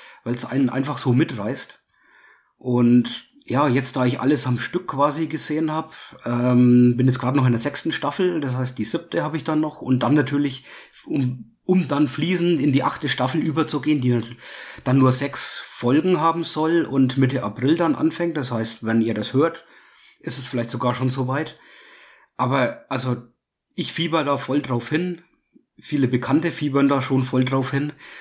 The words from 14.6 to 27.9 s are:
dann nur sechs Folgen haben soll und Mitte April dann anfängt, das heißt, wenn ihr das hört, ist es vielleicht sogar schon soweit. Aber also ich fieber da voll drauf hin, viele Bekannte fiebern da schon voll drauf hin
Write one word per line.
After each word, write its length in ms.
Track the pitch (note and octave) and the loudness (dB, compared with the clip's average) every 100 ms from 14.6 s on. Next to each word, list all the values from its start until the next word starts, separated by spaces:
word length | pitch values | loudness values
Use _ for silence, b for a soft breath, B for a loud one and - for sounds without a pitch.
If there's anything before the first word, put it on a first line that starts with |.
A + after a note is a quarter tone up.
| B B | B B
dann 140 | B2+ C3+ | 0 4
nur 120 | C3 | 4
sechs 480 | B2+ C#3+ - - - - | 4 0 0 -2 -2 -8
Folgen 540 | - A#2+ C#3+ F#3 E3+ | -4 2 2 4 2
haben 240 | E3 E3 | 2 0
soll 400 | E3 D#3 D#3 E3+ | -4 -2 0 0
und 320 | D3+ C3+ B2+ C3 | 2 2 2 4
Mitte 260 | C3 C3+ | 2 2
April 340 | G#2 G2+ C3 E3+ | -4 -2 0 2
dann 200 | E3+ B2+ | 2 0
anfängt, 400 | D#3 - E3+ D#3 | -2 0 -4 -4
das 160 | C3 | -4
heißt, 320 | A#2 A2 - | -2 -4 -4
wenn 160 | A2 A2+ | 0 0
ihr 140 | A2+ | 0
das 180 | G#2+ G#2 | -2 -2
hört, 300 | C3 E3 - b b b b b b | 0 0 -2 b b b b b b
ist 180 | - C3+ | -8 -6
es 80 | B2+ | -4
vielleicht 240 | B2 A#2 | -4 -4
sogar 240 | B2 B2 | -2 -2
schon 160 | A#2 B2+ | 0 -2
soweit. 480 | C3 B2+ C3+ D#3 - B B B B B B B - | -2 -2 -4 -6 -12 B B B B B B B -4
Aber 480 | B2+ C#3 B2 - - | -2 0 0 -4 -8
also 280 | C3 B2+ B2 - _ _ _ _ | -4 -4 -4 -8 _ _ _ _
ich 180 | - D#3 | -8 -6
fieber 300 | - E3 D#3+ | -4 -2 -2
da 140 | C#3+ C#3 | 0 -2
voll 260 | - C#3+ | -2 -2
drauf 280 | C3+ A#2+ - | -2 -4 -2
hin, 320 | D#3 F3+ E3+ _ _ _ _ _ - | -2 -2 -6 _ _ _ _ _ -20
viele 280 | - D3 B2+ | -6 -2 0
Bekannte 460 | B2 B2+ D3 E3 | 0 2 0 0
fiebern 360 | - D3 C3+ C#3 | -2 -2 2 2
da 140 | C#3 | 2
schon 220 | B2+ C3+ | 0 0
voll 200 | B2+ B2+ | 0 0
drauf 260 | B2+ C3+ C3 | 0 0 -2
hin 220 | C#3 D3 | -2 -4